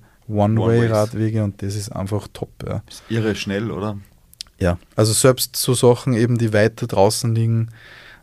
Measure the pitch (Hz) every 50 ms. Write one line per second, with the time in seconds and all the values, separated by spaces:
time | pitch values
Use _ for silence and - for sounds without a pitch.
0 | - _ _ _ _ - 107 104 104 107 110 110 - 117 117 120 117 113 110 104
1 | 107 110 - 107 110 110 110 110 107 101 - - 98 101 101 107 101 - - -
2 | 98 95 104 98 - - - - - - _ - - - 98 107 - - - -
3 | - - 113 113 107 110 98 98 - 101 98 101 117 107 71 87 101 107 101 101
4 | 98 - _ _ _ _ - - - - _ - 98 87 87 - - _ _ -
5 | 110 113 110 - - 131 127 - - - - - - 135 123 - 131 120 120 -
6 | - 131 123 107 120 120 120 110 113 107 110 104 107 113 113 - 123 117 - 101
7 | 98 110 113 - - 117 110 113 113 113 113 113 113 113 - - - - - -
8 | - - - -